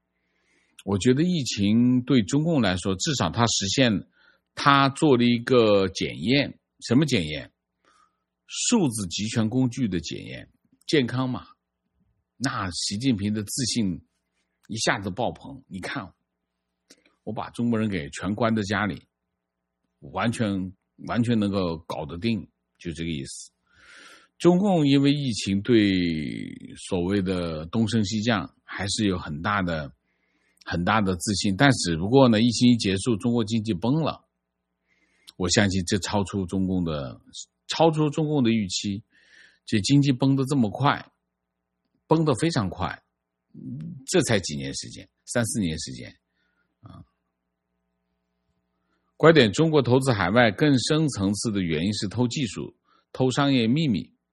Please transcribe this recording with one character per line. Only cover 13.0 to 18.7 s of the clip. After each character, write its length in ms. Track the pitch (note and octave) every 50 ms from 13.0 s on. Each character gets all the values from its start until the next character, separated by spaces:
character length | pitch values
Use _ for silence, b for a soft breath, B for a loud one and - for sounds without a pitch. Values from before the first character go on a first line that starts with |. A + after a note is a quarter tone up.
| C3 C3+ A#2
平 160 | F#2+ G2+ G#2 G#2+
的 100 | A2 G#2
自 200 | G#2 - - A#2+
信 400 | G2 - B2 G#2+ F#2+ E2 - - _ _ _ _ _ _ _ _ _ _ _ _
一 100 | - A2+
下 220 | A2 - F3+ C#3 A2+
子 100 | G2 G#2
爆 220 | F#2 - A#2+ F#2
棚。 340 | D#2+ - - - - - - _
你 100 | F#2 F#2
看， 320 | E2+ - - B2+ G2 F2 - _ _ _ _ _ _ _ _ _ _ _ _ _ _ b b b b b b b _
我 100 | - A2
把 160 | A2+ F2 -
中 200 | - - A#2+ A#2
国 80 | A#2 A2
人 100 | A2 G#2+
给 220 | G2 E2+ D2 C#2+
全 240 | - - - F#2 G#2+
关 200 | G2+ A#2+ A2+ A2+
在 60 | A2 G2+
家 220 | F#2+